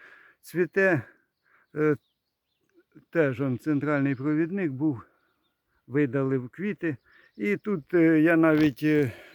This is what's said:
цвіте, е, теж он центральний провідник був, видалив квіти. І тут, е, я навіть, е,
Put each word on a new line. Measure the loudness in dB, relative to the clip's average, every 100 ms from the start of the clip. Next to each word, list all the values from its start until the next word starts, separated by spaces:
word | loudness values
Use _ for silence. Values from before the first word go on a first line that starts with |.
| -20 -20 _ _
цвіте, | -10 -4 -2 2 2 2 -2 _ _ _ _ _ _ -2
е, | 0 -2 _ _ _ _ _ _ _ _ _ -20 _
теж | 0 0 0
он | -4 -4
центральний | -2 -2 -2 -2 -2 -2
провідник | -4 -2 -2 -4 -6
був, | -4 -4 -4 -10 _ _ _ _ _ _ _ -6
видалив | -2 -2 -2 -2 -2 -6
квіти. | -8 -8 -6 -6 -6 _ _ _ -8
І | -4 -4
тут, | -4 -6 -2
е, | 2 4 4
я | 4 4
навіть, | 4 4 2 0
е, | 0 0 0 -4 -14